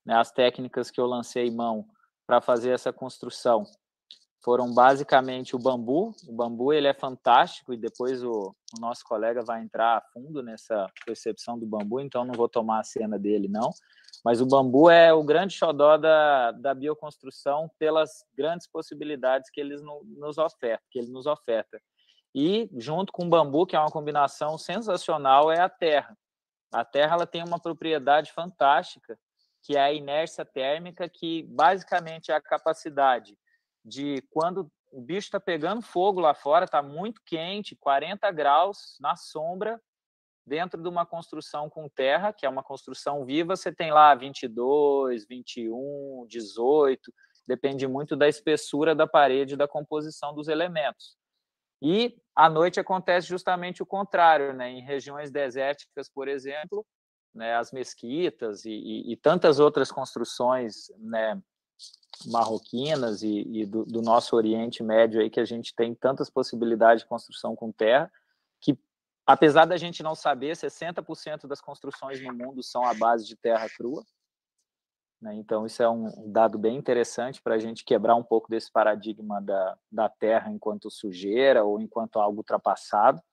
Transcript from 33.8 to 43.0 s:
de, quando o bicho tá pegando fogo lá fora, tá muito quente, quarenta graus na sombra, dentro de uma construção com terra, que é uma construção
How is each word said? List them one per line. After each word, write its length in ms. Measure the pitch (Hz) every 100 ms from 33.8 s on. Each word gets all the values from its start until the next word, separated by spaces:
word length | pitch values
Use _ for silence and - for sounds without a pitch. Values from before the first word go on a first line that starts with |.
de, 380 | 113 123 143 135 -
quando 400 | 156 170 185 156 _ _
o 100 | 135
bicho 300 | 120 190 -
tá 80 | 202
pegando 440 | - 160 160 226
fogo 380 | - 175 196 185
lá 120 | 156
fora, 340 | - 143 165 180
tá 160 | 151
muito 380 | 143 151 214 - _
quente, 500 | 160 170 208 202 -
quarenta 540 | 143 139 156 202 202
graus 680 | 156 143 147 196 202 - -
na 140 | 147
sombra, 640 | 175 - 156 165 185 214 226 _ _ _ _ _ _
dentro 380 | _ 151 180 165
de 60 | 170
uma 180 | 175 170
construção 640 | 170 - 156 - 147 151
com 180 | - 151
terra, 440 | - 131 160 208
que 120 | -
é 40 | 135
uma 140 | 131
construção 640 | - 139 - 127